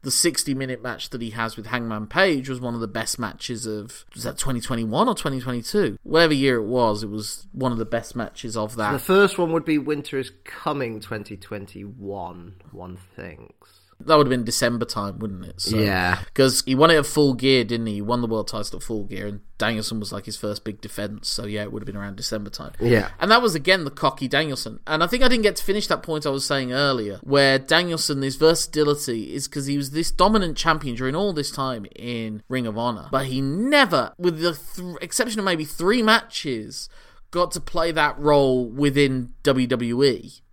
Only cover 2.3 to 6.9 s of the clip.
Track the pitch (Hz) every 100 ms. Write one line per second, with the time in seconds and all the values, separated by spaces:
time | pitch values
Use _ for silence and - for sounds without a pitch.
2.3 | 147 131 127 123 117 113 98 110 - 110
3.3 | - - 117 107 107 101 - - - 117
4.3 | - 139 123 - 120 113 127 240 202 151
5.3 | 135 123 123 - 208 160 104 - 156 165
6.3 | 143 135 123 104 123 117